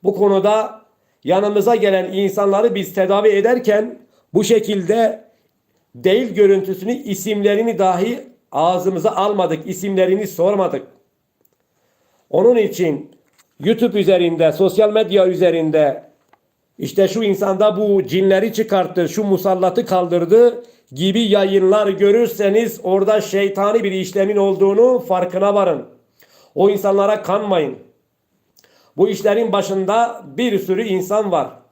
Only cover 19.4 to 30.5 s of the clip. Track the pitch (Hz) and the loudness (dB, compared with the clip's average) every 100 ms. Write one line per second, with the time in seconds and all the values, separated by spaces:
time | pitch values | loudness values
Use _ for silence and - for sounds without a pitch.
19.4 | 196 190 185 180 - 185 180 175 165 214 | 0 0 0 -2 -2 -2 0 -2 2 4
20.4 | 240 240 - _ _ 131 185 196 226 202 | 4 2 -16 _ _ -6 -2 0 2 2
21.4 | 196 196 185 208 202 196 202 220 233 - | 2 2 2 2 0 0 2 2 0 0
22.4 | 202 208 233 - 180 190 196 214 - 190 | 0 2 0 -4 -2 0 2 0 0 -2
23.4 | 196 196 202 226 196 190 180 202 196 208 | -2 0 0 0 -2 -4 -4 -2 0 2
24.4 | 196 185 196 196 247 247 - 185 180 180 | 0 2 2 4 4 2 0 -2 -2 -2
25.4 | 196 202 185 143 - - _ _ _ _ | 0 2 0 -2 -6 -20 _ _ _ _
26.4 | _ - 196 202 202 196 202 214 - 196 | _ 0 2 2 0 0 0 -2 -2 -4
27.4 | 208 185 143 127 - _ _ _ _ _ | 0 -2 -2 -6 -18 _ _ _ _ _
28.4 | _ _ _ _ _ - 202 196 214 208 | _ _ _ _ _ 0 0 2 0 0
29.4 | 226 196 196 190 190 214 233 - 160 139 | 0 -2 -2 -4 0 0 0 -4 -14 -4
30.4 | 247 | -2